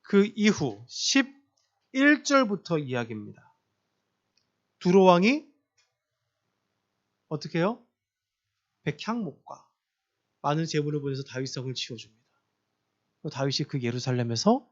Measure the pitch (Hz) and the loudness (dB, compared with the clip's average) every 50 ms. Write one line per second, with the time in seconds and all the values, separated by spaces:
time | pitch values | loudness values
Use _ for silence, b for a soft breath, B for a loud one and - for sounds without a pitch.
0 | _ - - 196 202 226 - 220 208 214 196 - 160 127 101 104 120 _ - - | _ 2 4 4 4 2 0 2 2 2 2 2 -2 -6 -6 -10 -18 _ -12 -8
1 | - - - 277 254 269 - _ _ _ _ _ _ _ _ _ _ _ - 262 | -4 2 2 2 2 0 -8 _ _ _ _ _ _ _ _ _ _ _ -2 2
2 | 277 294 302 294 - - 285 269 262 202 202 170 _ - 170 156 147 127 127 120 | 4 4 4 4 2 2 2 2 2 2 -2 -6 _ -4 -4 -4 -2 -4 -4 -4
3 | 120 117 117 107 104 107 104 - _ _ _ _ _ _ _ _ _ _ _ _ | -4 -6 -8 -12 -12 -14 -18 -20 _ _ _ _ _ _ _ _ _ _ _ _
4 | _ _ _ _ _ _ _ _ _ _ _ _ _ _ _ _ - 180 175 196 | _ _ _ _ _ _ _ _ _ _ _ _ _ _ _ _ 0 4 6 8
5 | 190 185 175 175 185 226 277 311 - _ _ _ _ _ _ _ _ _ _ _ | 8 8 8 8 6 4 2 0 -4 _ _ _ _ _ _ _ _ _ _ _
6 | _ _ _ _ _ _ _ _ _ _ _ _ _ _ _ _ _ _ _ _ | _ _ _ _ _ _ _ _ _ _ _ _ _ _ _ _ _ _ _ _
7 | _ _ _ _ _ _ 156 151 - 160 - 165 170 202 240 240 _ _ _ _ | _ _ _ _ _ _ -10 -8 -8 -6 -2 -2 -2 -2 -2 -6 _ _ _ _
8 | _ _ _ _ _ _ _ _ _ _ _ _ _ _ _ _ _ 156 - - | _ _ _ _ _ _ _ _ _ _ _ _ _ _ _ _ _ -8 -8 -8
9 | - 202 233 240 208 147 - _ _ - - - _ _ _ _ _ _ _ _ | -8 -8 -6 -6 -8 -10 -12 _ _ -20 -20 -20 _ _ _ _ _ _ _ _
10 | _ _ _ _ _ _ _ _ - 143 147 156 165 160 - 151 147 147 151 147 | _ _ _ _ _ _ _ _ -4 -2 -2 -2 -4 -2 -4 -4 -4 -2 -6 -6
11 | 139 139 135 131 139 - - 131 135 127 - 139 127 131 123 - - - 127 110 | -6 -6 -6 -8 -10 -10 -8 -8 -8 -8 -8 -10 -8 -8 -8 -8 -10 -10 -12 -16
12 | - _ _ _ _ _ _ _ _ _ _ _ _ _ _ _ _ _ _ _ | -16 _ _ _ _ _ _ _ _ _ _ _ _ _ _ _ _ _ _ _
13 | _ _ _ _ - 156 - 127 139 139 135 - 147 - - 139 120 117 120 127 | _ _ _ _ -14 -12 -8 -6 -6 -4 -4 -4 -6 -6 -6 -6 -4 -4 -6 -4
14 | - 131 123 123 120 117 117 117 - 208 240 277 - _ | -4 -2 -2 -2 -2 -2 -4 0 2 2 2 2 -2 _